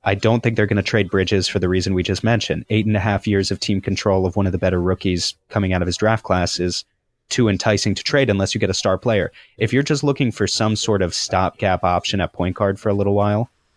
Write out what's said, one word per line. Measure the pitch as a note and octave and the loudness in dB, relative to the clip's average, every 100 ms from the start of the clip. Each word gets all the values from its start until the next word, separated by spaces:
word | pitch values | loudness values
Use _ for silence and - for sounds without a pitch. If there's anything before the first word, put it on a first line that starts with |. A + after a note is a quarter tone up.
I | - | 0
don't | G2 A2 A#2 | 0 2 2
think | A#2 A2+ | 2 0
they're | G#2 | 0
gonna | G#2 | 0
trade | F#2 A2+ F#2 | 0 0 2
Bridges | G2 F#2 G2+ F2+ | 0 2 0 0
for | G2+ | -2
the | F2+ | 0
reason | F#2 F#2 | 0 0
we | F#2 | -2
just | F2+ F#2+ | 0 -2
mentioned. | A2 A#2 - D#2 - | 0 0 0 -6 0
Eight | G#2+ G#2+ | 0 2
and | G#2+ | 0
a | |
half | G2+ G2 - | 2 0 2
years | G2+ F#2+ | 0 0
of | G2 | -4
team | - G2 | -2 -2
control | F#2+ G2 - F#2+ | -2 -2 2 2
of | F#2 F#2+ | 2 0
one | F#2+ | -2
of | |
the | F2+ | 0
better | F#2 F#2 | 0 0
rookies | F2+ F#2 G2 F2+ - - _ | 0 0 0 -2 -4 -10 _
coming | A2 F#2+ | -2 0
out | F#2 | 0
of | F2+ | -2
his | F2 | 0
draft | G#2 A2 | 0 0
class | - F#2 F2 - | 0 0 0 -2
is | F2+ E2+ - _ _ _ _ | -4 -4 -10 _ _ _ _
too | - A2+ | 0 2
enticing | G2 - G#2 G#2+ | 2 0 0 0
to | F#2+ | -2
trade | - D3 C3 | 0 0 2
unless | G2 F#2+ | 0 0
you | A2 | -2
get | G2 | -2
a | |
star | F#2 G#2 F#2+ | -2 0 0
player. | B2 G#2+ E2 - - - | 0 0 -2 -8 -20 -4
If | A2 | 0
you're | B2 | 0
just | C#3+ D3 | 0 0
looking | C#3+ C3+ B2+ | 0 0 -2
for | - G2 | 0 -2
some | - A2 G#2+ | 0 0 0
sort | - G2+ | 0 0
of | F2+ | 0
stopgap | - - F#2 F#2 - G2+ F2+ | -2 -2 0 0 0 -2 0
option | F#2 F2 - G2 | 2 0 -2 -2
at | E2+ | -4
point | - F2+ F#2 | -2 -4 0
guard | G2+ G2 | -2 0
for | G#2+ | -2
a | |
little | G2+ G2+ | 0 0
while, | G2+ G2+ G#2 A#2+ _ _ | 2 2 0 -2 _ _